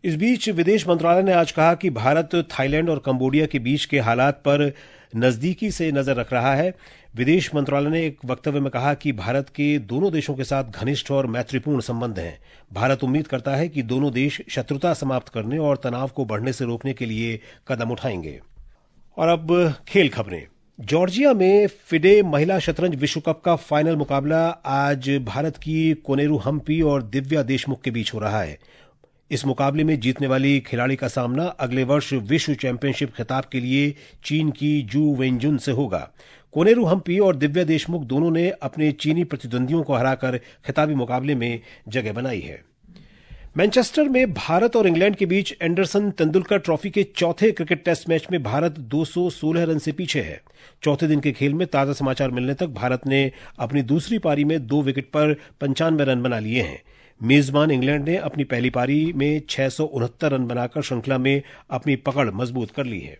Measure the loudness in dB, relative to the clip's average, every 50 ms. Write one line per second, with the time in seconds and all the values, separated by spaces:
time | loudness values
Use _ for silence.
0 | -2 -2 -2 0 2 2 2 0 0 -2 0 2 4 4 4 2 4 2 0 2
1 | 4 4 4 4 4 4 4 4 2 2 2 2 4 4 4 2 0 -2 -2 0
2 | 2 2 2 2 0 0 -2 -2 -2 -2 -4 -2 -2 0 0 0 0 0 -2 -2
3 | 0 -2 -2 0 0 2 2 2 0 2 -2 -4 -2 0 -2 -2 -2 0 0 0
4 | 2 2 2 4 4 2 2 0 _ 0 2 2 2 0 -2 -6 -18 -20 -20 -20
5 | -20 _ -4 2 2 2 2 2 -2 -2 -2 -2 -2 -4 -2 -2 -2 0 0 0
6 | 0 0 0 -2 -2 -2 -2 0 2 2 2 2 0 -2 -2 -6 -18 -20 -20 -20
7 | -20 -18 -6 -2 2 4 4 2 2 0 -2 -2 -2 0 0 0 0 0 0 0
8 | -2 -4 -6 _ -6 -6 -6 -4 -4 -4 -2 0 -2 -2 -2 -2 0 0 -2 0
9 | -2 -4 -4 -2 -4 -2 -2 -2 -2 -4 -4 -2 0 0 0 0 -2 -4 -2 0
10 | 0 0 0 -2 -4 -4 -6 -6 -4 -2 -2 -4 -4 -4 -8 -6 -4 -4 -2 -4
11 | -4 -2 0 0 0 0 -2 -4 -4 -4 -4 -4 -2 0 -2 -2 -2 -2 -4 -4
12 | -4 -4 -6 -6 -8 -10 -12 -14 -20 -20 -20 -20 -20 _ -6 -2 0 0 0 0
13 | 0 0 0 0 0 -2 -4 -4 -2 -2 0 0 -2 -2 -2 -6 -4 -2 0 0
14 | 0 0 0 0 -2 -2 -2 -6 -12 -8 -6 -6 -4 -4 -4 -2 0 -2 -2 0
15 | -2 -2 -2 -4 -4 -6 -8 -6 -4 -4 -2 0 2 0 0 0 -2 -6 -4 -4
16 | -6 -6 -4 -6 -4 -4 -2 -2 -2 -4 -4 -4 -4 -4 -4 -4 -4 -6 -6 -4
17 | -6 -6 -4 -4 -4 -4 -6 -8 -10 -18 -20 -20 _ -6 -4 -4 -2 -4 -4 -4
18 | -4 -6 -6 -6 -8 -10 -12 -14 -18 -20 -20 -20 -20 -20 -20 _ _ _ _ -20
19 | -20 -18 _ 0 2 2 2 0 2 2 2 4 4 2 0 -4 -10 -2 2 2
20 | 2 2 0 -4 -8 -6 -8 -12 -12 -16 _ _ _ _ _ -18 -6 -2 0 2
21 | 2 2 0 2 4 4 4 4 4 6 6 6 4 4 0 -6 _ -2 -2 2
22 | 6 8 8 8 6 4 2 0 2 2 0 0 0 -2 -2 0 -2 -2 0 0
23 | -2 -2 -2 -2 -2 -2 -4 -2 _ 0 0 0 0 0 0 2 2 2 2 0
24 | 0 0 0 -2 0 2 2 2 2 0 -2 -4 _ -4 -2 0 2 0 0 -2
25 | -2 -2 -2 -2 -2 -4 -4 -4 -4 -4 -4 -6 -8 -4 -2 0 2 2 0 0
26 | -2 -2 0 2 2 2 0 0 0 -2 -2 -2 -2 -2 0 2 2 2 2 0
27 | -2 -2 -4 -4 -2 0 0 0 0 0 -2 -2 -2 -4 -6 -4 _ -4 -4 -4
28 | -4 -4 -6 -4 -4 -2 -2 -2 -4 -4 -8 -14 _ _ -20 -20 -20 _ _ _
29 | _ _ _ _ _ _ -6 -4 -2 -2 -2 0 0 0 2 2 2 2 2 2
30 | 2 -2 0 0 0 0 2 2 4 4 2 2 0 -2 -4 -2 0 0 -2 -2
31 | -4 -4 -2 -2 -2 -2 -2 -2 -2 -4 -4 -4 -4 -2 0 -2 0 2 2 0
32 | 2 0 -4 -4 0 0 0 0 0 -2 -4 -2 -2 -4 -4 -2 -2 -4 -2 -2
33 | -4 -6 -6 -8 -6 -4 -4 -4 -4 -4 -6 -6 -2 0 0 2 2 0 -2 -6
34 | -16 -20 -20 -16 -8 -2 -2 0 0 0 -2 0 0 0 0 0 -2 -2 0 2
35 | 2 2 2 2 0 0 0 0 2 0 0 0 0 -2 0 0 0 -2 -2 -4
36 | -4 -6 _ -20 -20 -20 -20 -20 _ _ -2 2 4 6 6 6 4 2 2 0
37 | 0 -2 2 4 4 4 4 2 0 0 2 0 2 2 0 0 0 -2 -4 -6
38 | -4 -2 0 0 2 2 2 2 0 0 -2 -4 -8 -10 -4 0 0 0 0 0
39 | -2 0 0 0 0 -2 -4 -8 -8 -4 -2 -2 0 0 0 0 0 0 0 0
40 | 2 0 0 0 -2 -4 -4 -4 -8 -10 -20 _ _ -4 0 0 0 2 2 -2
41 | -2 0 -2 -2 -2 -2 -2 -2 -2 -2 -4 -6 -8 -16 -20 -20 _ -6 -4 -4
42 | -4 -4 -6 -4 -6 -6 -6 -6 -8 -10 -14 -16 -20 _ _ _ _ -20 -20 -20
43 | -20 -20 -20 -20 -20 -20 -20 -20 -20 -10 -2 0 0 2 4 2 2 2 2 2
44 | 2 4 4 2 2 2 0 -6 -2 0 2 4 4 4 4 4 4 4 4 4
45 | 4 2 4 2 0 2 2 0 0 -2 -6 -4 -2 0 2 2 0 2 2 0
46 | 0 0 0 2 0 4 4 2 2 2 0 0 2 0 -2 0 -2 -2 0 0
47 | 0 0 0 0 0 0 2 4 2 2 2 2 -2 -2 -2 -2 0 -2 -2 -2
48 | 0 0 0 0 0 -2 -4 -2 -2 0 0 0 0 0 -2 -6 -10 -4 -2 -2
49 | -2 -2 -2 -2 -2 -2 -2 -4 -4 -2 0 0 0 0 0 -2 -2 -4 -4 -4
50 | -4 -4 -2 -4 -4 -6 -10 -14 _ _ _ -20 -20 -20 _ _ 0 0 0 2
51 | 2 2 2 2 2 0 -2 0 0 0 0 0 -2 0 0 0 0 0 0 -2
52 | -2 -2 0 0 -2 -2 -2 -2 -2 -2 -2 -2 -4 -6 -6 -4 -2 -2 -2 -2
53 | -2 0 2 2 2 2 -2 -8 -20 -20 -8 -8 -6 -2 0 -2 0 2 0 0
54 | 0 0 -4 0 0 0 2 2 2 2 0 0 -2 0 0 0 2 0 -2 -2
55 | -6 -4 0 2 2 2 2 -2 -4 -20 -12 _ -4 -2 0 0 2 2 2 2
56 | 2 2 2 0 0 -2 -2 -2 -2 -2 0 0 -2 -2 -6 -12 _ _ -20 _
57 | -20 -20 _ _ 2 4 6 6 4 4 2 2 2 4 2 2 2 0 0 0
58 | 0 -2 -2 -2 -4 -6 -4 -4 -4 -2 -2 -2 -2 0 0 0 0 0 2 0
59 | 0 0 0 0 0 0 0 -2 -4 -6 -4 -2 -2 -2 0 -2 -4 -2 -2 -4
60 | -4 -4 -4 _ -2 0 0 0 -2 -2 -2 -4 -4 -4 -4 -6 -4 -4 -4 -4
61 | -2 -2 -2 0 2 2 0 0 -2 -6 -20 -20 -12 _ -8 -4 0 0 -2 0
62 | 0 -4 0 0 0 0 0 -4 -6 -4 -4 -6 -6 -6 -6 -8 -6 -6 -6 -8
63 | -10 -12 -16 -20